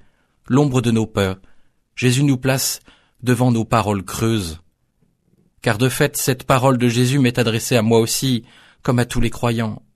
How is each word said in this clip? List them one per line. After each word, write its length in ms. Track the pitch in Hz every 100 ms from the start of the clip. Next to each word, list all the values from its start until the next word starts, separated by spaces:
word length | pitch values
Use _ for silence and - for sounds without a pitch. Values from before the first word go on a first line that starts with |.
| - _ _ _ -
l'ombre 320 | 127 147 127
de 120 | 120
nos 140 | 113 107
peurs. 340 | - 98 95 - - _ _ _ -
Jésus 260 | 123 123
nous 140 | 143 127
place 440 | 131 131 - - - _ _ _
devant 280 | 117 120 127
nos 140 | 113
paroles 400 | 107 117 104 101
creuses. 560 | 92 - 113 113 87 78 _ _ _ _ _ _ _ _ _ _
Car 160 | - 107
de 120 | 127
fait, 280 | - 143 -
cette 280 | - 123
parole 340 | - 135 131 123
de 100 | 123
Jésus 300 | 117 123 143
m'est 200 | 123 127
adressée 360 | 113 110 -
à 80 | 127
moi 160 | 107 113
aussi, 460 | 113 - 139 120 - - _ _
comme 180 | - 123
à 60 | 120
tous 140 | -
les 100 | 117
croyants. 520 | - 120 117 110 104 -